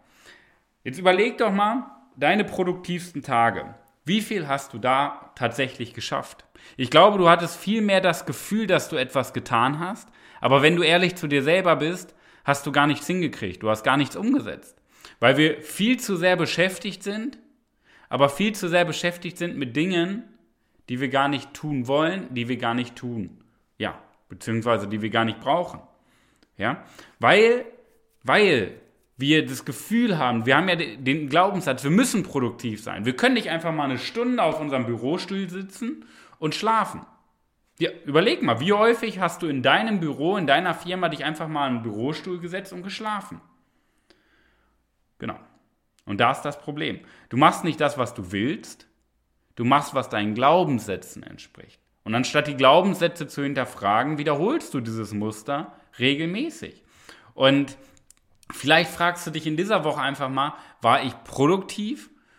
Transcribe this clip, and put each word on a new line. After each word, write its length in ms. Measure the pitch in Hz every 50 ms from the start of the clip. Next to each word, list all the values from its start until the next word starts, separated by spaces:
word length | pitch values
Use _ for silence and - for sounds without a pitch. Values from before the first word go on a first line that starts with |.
| _ _ _ _ _ - - _ _ _ _ _ _ _ _ _ -
Jetzt 160 | - 170 180
überleg 380 | 180 185 185 185 214 247 240 -
doch 120 | 254 214
mal 400 | 196 202 208 214 233 262 247 - - - _ _ _
deine 280 | 127 143 147 190 214 202
produktivsten 800 | - - - 185 180 180 180 - - 175 175 170 - - 143 123
Tage. 500 | - 127 117 117 117 95 87 - - - - _ _ _ _ -
Wie 160 | 147 190 220
viel 260 | 208 - 226 190 156
hast 260 | 139 139 139 - -
du 60 | - 113
da 540 | 107 127 131 135 143 143 - - - - -
tatsächlich 600 | - 131 120 120 - 135 123 - - 117 107 -
geschafft? 500 | 113 - - 147 139 - - - - - _ _ - - - -
Ich 140 | - 131 -
glaube, 280 | 151 156 180 208 208 196
du 100 | 175 165
hattest 300 | 170 170 175 160 - -
viel 240 | - 190 214 226
mehr 180 | 214 208 196 190
das 240 | 190 180 165 - -
Gefühl, 440 | 165 131 - - - 202 220 226 190
dass 200 | 180 147 - -
du 60 | 165
etwas 380 | 135 127 127 - 139 127 -
getan 480 | - 131 - - 127 117 120 135 147 151
hast. 280 | 175 185 220 - - - _ _ - - - -
Aber 220 | - 123 135 139
wenn 140 | 139 156 175
du 60 | 170
ehrlich 340 | 175 156 170 180 185 175 180
zu 100 | - -
dir 160 | 147 143 143
selber 320 | 131 147 170 190 180 175 160
bist, 400 | 139 147 160 185 180 - - - _ _ _ _ _ -
hast 220 | - 139 139 - 151
du 40 |
gar 140 | 139 143 143
nichts 220 | 151 139 - - -
hingekriegt. 560 | 180 185 170 131 - - 113 92 82 - 107
Du 40 | 107
hast 140 | 107 107
gar 140 | - 135 127
nichts 180 | 123 139 120 -
umgesetzt. 640 | 87 202 233 311 277 110 104 73 - - - _ _ _ _ _ _ - - - -
Weil 180 | 113 123 131
wir 240 | 143 156 160 - -
viel 380 | - - - - 196 233 254 247
zu 160 | - - 196
sehr 220 | 165 175 185 180
beschäftigt 640 | 170 160 - - 165 180 185 185 - - 208 180 -
sind, 380 | - 202 202 214 220 294 - - _ _ _ _ _ _ _ _ _ _ _ _ - -
aber 200 | 120 127 143 139
viel 240 | - - 196 220 214
zu 120 | - 185 170
sehr 160 | 170 175 175
beschäftigt 540 | 165 147 - - 175 175 - - 175 - -
sind 180 | 175 175 151
mit 200 | 139 139 123 117
Dingen, 480 | 147 165 190 185 170 170 185 196 233 - - _ _ _ _ _ _ _ _ _ _ _ -
die 120 | 123 127
wir 100 | 139 127
gar 180 | 127 139 139 143
nicht 260 | 143 127 - - -
tun 320 | - - 151 147 131 120
wollen, 400 | 127 139 147 156 165 185 190 180 - 127
die 140 | 120 117 120
wir 80 | 127
gar 180 | 113 120 117 120
nicht 220 | 123 123 120 -
tun, 480 | - - 123 120 113 95 - - - _ _ _ _ _ _ _ -
ja, 240 | 107 92 - - - _ _ _ _ -
beziehungsweise 600 | 104 - - 117 113 113 110 120 117 104 101 101
die 120 | 110 107
wir 100 | 107 107
gar 140 | 110 113 113
nicht 140 | 113 110 -
brauchen. 400 | - 135 147 175 175 175 - - - _ _ _ _ _ _ _ _ _ _ _ _ _ _
Ja? 260 | - 98 117 139 - - - - - - - _ -
Weil, 460 | 113 123 165 208 220 233 240 247 254 - - - _ _ _ _ _ _ _ _ -
weil 560 | 123 143 196 208 190 156 120 95 90 - - - _ _ _ _ _ _
wir 300 | - 131 143 156 156 135
das 180 | 127 131 123 -
Gefühl 540 | - 135 - - - 214 233 247 226 180 156
haben, 260 | 139 123 117 113 113
wir 120 | 127 135
haben 120 | 147 180 190
ja 60 | 175
de-, 220 | 165 160 123 107
den 320 | 127 131 131 139 160 151 135
Glaubenssatz, 560 | 135 170 185 202 196 185 - 147 127 123 139
wir 80 | 139
müssen 320 | 165 214 269 247 - 208 -
produktiv 580 | - - 143 123 117 110 - - 117 107 -
sein. 220 | - - 92 95 104
Wir 100 | 123 131
können 200 | - 233 254 262
nicht 140 | 233 - 170
einfach 220 | 160 165 165 170
mal 120 | 156 151 143
eine 140 | 135 127 120
Stunde 440 | - - - 226 240 254 247 233
auf 160 | 185 156 156 156
unserem 280 | 151 147 135 127 120
Bürostuhl 600 | 120 117 107 117 131 165 185 - - 196 196 196 170
sitzen 560 | 175 190 190 190 - - 233 233 311 320 - - - - - - _ -
und 160 | 160 156 151
schlafen. 500 | - 196 220 226 220 196 - - - - - _ _ _ _ _ _ _ _ _ _ _ _ _ -
Ja, 120 | 170 - - - -
überleg 360 | 147 139 156 185 240 349 -
mal, 160 | - 143 113 113
wie 140 | 143 190
häufig 480 | 202 208 220 233 240 233 262 220 180 185
hast 220 | 185 170 170 -
du 40 | 180
in 160 | 160 139 131
deinem 380 | 123 - 165 190 220 226 208 185
Büro, 360 | 165 151 127 - 147 175 202
in 120 | 208 165 139
deiner 260 | 139 156 - 180 160
Firma 360 | - - 175 180 185 180 165
dich 140 | 156 - 135
einfach 220 | 147 156 - 170
mal 220 | 156 156 147 143 131
in 60 | 123
den 80 | 117 113
Bürostuhl 560 | 113 101 107 120 143 156 156 - 190 180 175
gesetzt 320 | 170 175 180 196 190 -
und 100 | 180 180
geschlafen? 580 | 175 196 190 - 214 214 214 196 190 - - 82 - _ _ _ _ _ _ _ _ _ _ _ _ _ _ _ _ _ _ _ _ _ _ _ _ _ _ _ _ _ _ _ _ _ _ -
Genau. 200 | - 117 - - - _ _ _ _ _ _ _ _ _ _ _ _
Und 120 | - 104 101
da 140 | 120 120
ist 100 | 139 -
das 160 | - 147 143 -
Problem. 400 | - 156 147 151 156 135 95 - - - - - _ -
Du 80 | -
machst 260 | 123 151 175 - -
nicht 180 | - 170 143 -
das, 160 | 151 139 -
was 180 | 131 120 110 -
du 180 | - 95 87
willst, 560 | 104 98 104 135 185 214 - - - - _ _ _ _ _ _ _ _ _ _ _ _ _ _ _
du 100 | - 117
machst, 300 | 123 143 147 143 - -
was 140 | 135 117 -
deinen 260 | - 107 104 107 107
Glaubenssätzen 880 | 117 127 143 165 185 180 156 135 117 - 101 92 87 - - - -
entspricht. 560 | - - - - - - _ - - - _ _ _ _ _ _
Und 120 | - 104 110
anstatt 320 | 123 127 - - 147 147 147
die 80 | 143
Glaubenssätze 720 | 131 135 131 143 175 180 202 180 - - 170 - - 151 139
zu 160 | - 143 143
hinterfragen, 720 | 139 143 135 123 - - - 101 98 104 113 131 147 156 143
wiederholst 560 | 147 156 147 139 165 226 311 339 - - -
du 60 | 139
dieses 320 | 117 113 113 113 107 98
Muster 600 | 104 104 107 110 104 - - - 139 147 160 - - - _ _ _ -
regelmäßig. 800 | 120 135 143 143 160 165 180 220 294 330 - - - 78 - _ _ _ _ _ _ - - - - - _
Und 420 | - 135 135 139 143 143 135 - - - _ _ _ _ _ _ _ _ _ _ _ _ -
vielleicht 400 | - - - 139 156 165 175 170
fragst 340 | - - 170 175 170 - -
du 40 | 160
dich 160 | 151 160 156
in 100 | 156 156
dieser 280 | 156 190 208 220 185 151
Woche 160 | 156 135 147
einfach 300 | 131 139 139 139 139 131
mal, 240 | 135 135 139 147 - - - - - _
war 240 | - 113 123 139 123
ich 80 | 131 - -
produktiv 880 | - - - 127 135 156 190 190 190 - - - 208 214 294 - - - _ _ _ _ _